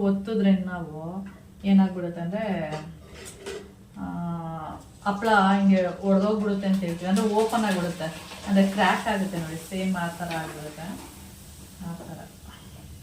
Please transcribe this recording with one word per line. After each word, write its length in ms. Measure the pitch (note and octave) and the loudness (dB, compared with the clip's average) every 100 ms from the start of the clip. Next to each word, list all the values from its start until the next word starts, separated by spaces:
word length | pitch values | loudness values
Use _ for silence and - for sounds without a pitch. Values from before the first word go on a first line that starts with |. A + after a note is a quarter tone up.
| G3 | 2
ಒತ್ತಿದ್ರೆ 440 | G3 A3 G#3+ G3 F#3 F3+ | 0 0 2 4 4 2
ನಾವು 260 | F3+ D#3+ D#3 E3 F#3+ G3 - - - G3 | -6 -8 -8 -8 -8 -10 -16 -20 -4 6
ಏನಾಗ್ಬಿಡುತ್ತೆ 500 | G3 F#3 F3+ F3 E3+ E3+ | 6 6 2 -4 -4 -4
ಅಂದ್ರೆ, 200 | G#3 G#3+ F3 D#3 D#3 D#3+ - - - - - - - - - - G3+ | -4 -2 -2 -4 -6 -10 -16 -18 -18 -18 -14 -12 -12 -14 -20 -20 -12
ಆ, 40 | F3+ F3 E3+ E3+ E3 D#3+ D#3 - - - G#3 | -8 -6 -4 -6 -6 -8 -10 -14 -18 -8 -4
ಹಪ್ಳ 220 | G3 A3 G#3 F#3+ G3 | 0 4 6 6 6
ಹಿಂಗೆ 240 | G3 F#3+ F3 E3+ G3 | 6 6 4 0 2
ಒಡೆದೋಗ್ಬಿಡುತ್ತೆ 600 | G3 G#3 G#3+ G3+ G3 G3 | 4 4 2 0 0 0
ಅಂತ 100 | F#3+ E3+ | 0 0
ಹೇಳ್ತೀವಿ, 240 | E3+ F3+ | -4 0
ಅಂದ್ರೆ 160 | G#3 G#3+ G#3 | 2 4 2
ಓಪನ್ 260 | A3 A#3 G#3+ | 2 2 0
ಆಗಿಬಿಡುತ್ತೆ, 400 | F#3 E3+ E3 D#3+ - - - - | 0 -2 -4 -6 -8 -14 -10 2
ಅಂದ್ರೆ 160 | G3 G3 G3 | 4 4 4
ಕ್ರ್ಯಾಕ್ 300 | F#3 F#3 A3+ | 2 2 0
ಆಗುತ್ತೆ 240 | G3+ F#3+ E3 | -2 -2 -4
ನೋಡಿ, 160 | D#3+ E3 - | -6 -8 -8
ಸೇಮ್ 240 | F#3+ F#3+ F3 E3+ | -4 -2 -2 -2
ಆ 20 | E3+ | -6
ಥರ 120 | E3+ E3 | -6 -6
ಆಗಿಬಿಡುತ್ತೆ. 460 | D#3 D3+ D3+ D#3 F3 - - - - - - - - - E3+ | -6 -10 -12 -12 -12 -12 -14 -18 -20 -20 -20 -18 -18 -14 -12
ಆ 20 | E3+ | -10
ಥರ 180 | - G3 - - - - - - - - | -12 -14 -14 -18 -20 -20 -20 -18 -18 -18